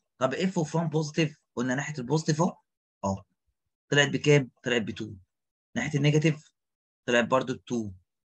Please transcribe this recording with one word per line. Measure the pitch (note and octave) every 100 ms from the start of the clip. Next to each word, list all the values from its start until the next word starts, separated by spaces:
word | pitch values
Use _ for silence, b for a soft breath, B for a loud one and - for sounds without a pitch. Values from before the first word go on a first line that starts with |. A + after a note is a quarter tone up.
| _ _
طب | B2+ C3+
f | F#3+
of | F#3+ D3+
one | D#3+ E3
positive | D3+ D3+ - D#3 - _ -
قلنا | B2+ B2+
ناحية | D3 D3
البوزيتيف | A#2+ D#3 D#3+ D3+
اهو. | F3 - _ _ _ _
اه. | G2 G2 - _ _ _ _ _ _
طلعت | C#3+ C#3+
بكام؟ | C3 D3 C#3+ B2 _
طلعت | B2+ A#2+
بتو. | G#2 G#2 G#2+ F#2+ - _ _ _ _ A#2
ناحية | C3+ C#3+
النيجاتيف | D3 D3+ D#3+ D3+ - _ _ _ _ _ -
طلعت | A#2+ A2+
برضو | B2+ B2
بتو. | A#2 - A#2+ G#2 F#2 _ _